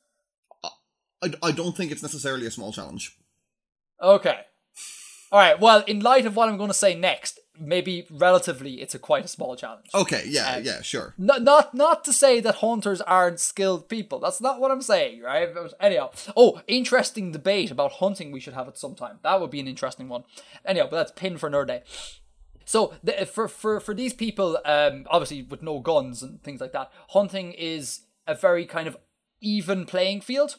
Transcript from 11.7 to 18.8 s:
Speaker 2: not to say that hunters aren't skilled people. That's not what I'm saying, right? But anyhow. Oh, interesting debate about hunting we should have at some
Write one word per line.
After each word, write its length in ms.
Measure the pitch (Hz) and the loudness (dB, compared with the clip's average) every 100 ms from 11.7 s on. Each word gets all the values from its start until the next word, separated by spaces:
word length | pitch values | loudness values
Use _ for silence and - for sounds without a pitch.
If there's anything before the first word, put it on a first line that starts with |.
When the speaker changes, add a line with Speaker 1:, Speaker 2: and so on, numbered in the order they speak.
Speaker 2:
not 300 | 247 302 320 | 2 2 2
to 80 | 294 | 0
say 260 | - 269 233 | 4 6 4
that 160 | 220 208 | 2 0
hunters 440 | 220 233 202 185 | 0 -2 -2 -4
aren't 400 | - 185 180 170 | 2 4 4 0
skilled 480 | - - 190 180 - | -6 -2 -2 -2 -6
people. 320 | 226 214 - | -10 -8 -6
That's 200 | 160 180 | -6 -2
not 200 | 247 247 | -4 -2
what 100 | 262 | 0
I'm 120 | 269 | -2
saying, 400 | 233 190 135 117 | 2 2 2 -4
right? 300 | 117 147 170 | -4 -2 -2
But 220 | 175 165 - | -6 -12 0
anyhow. 300 | 202 175 139 - - 208 | 2 2 -2 -10 -6 6
Oh, 240 | 233 - - | 6 6 -2
interesting 640 | 247 240 254 - - 185 | -2 2 0 0 -4 -8
debate 380 | 156 185 202 175 | -4 0 0 -2
about 200 | 127 143 | -2 -4
hunting 360 | - 185 190 143 | 0 -2 -2 -10
we 80 | 139 | -14
should 140 | 135 | -12
have 140 | 131 127 | -12 -12
at 100 | |
some 160 | - | -12